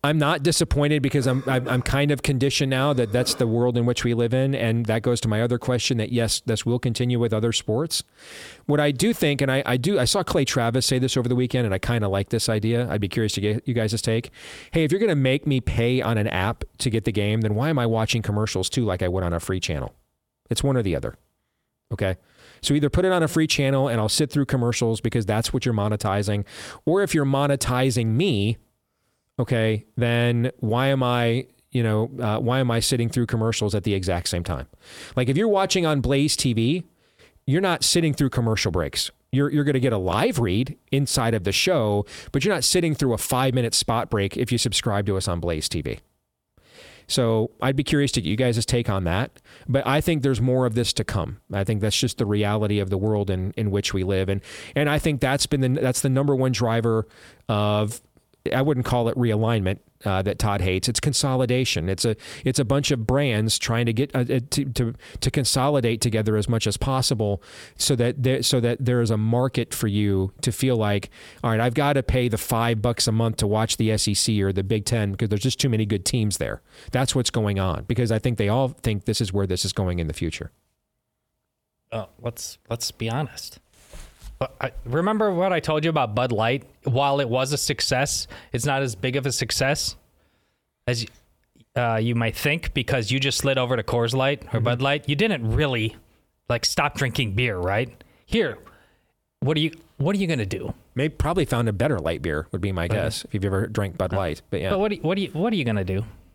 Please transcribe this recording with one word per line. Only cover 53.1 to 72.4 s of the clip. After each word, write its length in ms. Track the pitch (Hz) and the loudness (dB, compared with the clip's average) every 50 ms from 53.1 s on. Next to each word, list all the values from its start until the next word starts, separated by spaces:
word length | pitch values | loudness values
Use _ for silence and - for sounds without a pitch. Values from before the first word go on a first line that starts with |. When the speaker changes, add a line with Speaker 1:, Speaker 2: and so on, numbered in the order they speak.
| 107 104 101 98 | 0 0 0 0
Speaker 1:
in, 240 | 95 92 92 95 - - | -2 -2 -2 -4 -4 -2
in 120 | 113 104 | -2 0
which 240 | 95 101 98 - - | 0 0 -2 0 -2
we 120 | 98 92 | -2 0
live. 240 | 90 98 95 95 95 | 0 0 0 2 0
And, 100 | 98 98 - - - - - - - | -2 -4 -4 -10 -18 -16 -16 -6 -2
and 140 | 139 151 147 | 0 0 2
I 80 | 147 151 | 0 0
think 220 | - 165 151 123 | 0 0 0 0
that's 260 | - 131 135 143 - | 0 0 0 0 0
been 140 | - - 139 | 0 0 0
the, 220 | 131 127 127 - | 2 2 2 2
that's 180 | 117 131 123 - | 0 0 0 0
the 100 | - 139 | 0 0
number 280 | 131 131 143 143 143 127 | 0 2 2 2 2 2
one 160 | 131 131 123 | 2 0 0
driver 520 | 101 123 113 113 117 113 117 113 110 110 - - - - - - _ - - | 0 0 0 2 2 2 2 2 2 0 -2 -10 -20 -20 -20 -20 _ -4 -2
of, 520 | 113 104 104 104 104 104 110 107 117 - _ _ _ - _ _ _ _ _ - - | 0 2 2 2 2 2 0 0 -4 -8 _ _ _ -20 _ _ _ _ _ -2 0
I 80 | 127 | 0
wouldn't 240 | 135 147 147 127 123 | 2 2 0 0 0
call 240 | - - 123 117 113 | 0 2 2 2 0
it 80 | - 127 | 0 2
realignment, 600 | 123 117 107 104 113 110 117 110 98 92 95 - _ _ _ _ - | 2 2 2 2 2 2 2 2 2 0 -2 -4 _ _ _ _ -4
uh, 160 | 104 95 95 | -2 0 0
that 160 | 95 101 101 - | 0 0 -2 0
Todd 240 | - 107 101 101 | 0 0 0 0
hates. 260 | 98 95 92 95 - - | 0 0 0 0 0 -2
It's 120 | 117 - | -2 0
consolidation. 880 | - 151 131 - - 139 131 127 131 113 123 127 131 123 - - 80 90 | -2 0 0 0 0 0 2 2 2 2 2 0 0 0 -2 -2 -2 -2
It's 160 | 95 92 - | -4 -2 0
a, 100 | 120 107 - - - - - - | -2 -2 -2 -6 -18 -18 -4 -4
it's 160 | 131 127 - | -2 0 0
a 60 | 135 | 0
bunch 260 | 104 139 139 143 - | 2 0 0 2 0
of 160 | 143 120 110 - | 0 0 0 0
brands 500 | 123 139 147 135 113 104 107 113 - - | 2 2 2 2 2 2 2 0 0 -2
trying 300 | - - 117 117 120 117 | -2 0 0 0 2 0
to 60 | 113 | 0
get, 220 | 110 135 147 - | 0 -2 0 0
uh, 40 | 131 | -2
uh, 200 | 123 120 127 131 120 135 | 0 2 0 -2 0 -2
to, 140 | - - 139 | -2 -2 -2
to, 280 | 139 117 - 123 113 117 - - - - - | -2 -2 -2 -2 -2 -2 -8 -16 -16 -12 -4
to 120 | - 135 | -4 -2
consolidate 680 | - 151 131 - - 135 127 143 147 139 120 117 113 110 | 0 0 0 0 0 2 2 2 2 2 2 2 0 0
together 380 | - 123 107 110 107 110 107 107 | 0 0 0 0 2 2 2 2
as 100 | 104 - | 2 2
much 200 | 120 113 - 110 | 0 0 0 -2
as 100 | 101 - | -2 -2
possible, 640 | - 139 135 131 123 - 135 107 110 104 101 95 - - - - - - - | -2 -2 0 0 0 0 0 0 0 0 0 -2 -4 -12 -20 -20 -20 -20 -8
so 200 | - - - 147 | -4 0 0 2
that 260 | 117 117 120 123 - | 2 2 0 0 0
there, 220 | 123 131 131 131 127 | 0 0 2 2 0
so 160 | - - 127 | 0 2 2
that 260 | 113 120 117 - 135 | 2 2 0 0 0
there 160 | 120 123 123 | 2 2 2
is 80 | 117 107 | 2 2
a 80 | 113 107 | 2 2
market 560 | 107 110 117 123 127 135 - - 117 - - | 2 2 2 2 2 0 0 -2 -4 -2 -4
for 140 | - - 110 | -2 -2 0
you 440 | 101 104 104 101 98 95 95 95 - - | 2 2 2 2 2 2 0 -2 -4 -4
to 100 | - - | -4 -2
feel 240 | 110 - - 131 127 | -2 0 0 2 2
like, 340 | 113 107 104 101 101 98 - - - - - - - - | 2 2 2 0 0 -2 -6 -18 -20 -20 -20 -14 -4 -2
"All 60 | 117 | 0
right, 100 | 113 110 | 2 2
I've 140 | 113 127 117 | 2 2 2
gotta 300 | 151 143 143 147 139 127 | 2 2 2 2 0 0
pay 240 | - - 127 123 123 | 2 0 2 2 2
the 100 | 107 | 0
five 460 | 110 | -2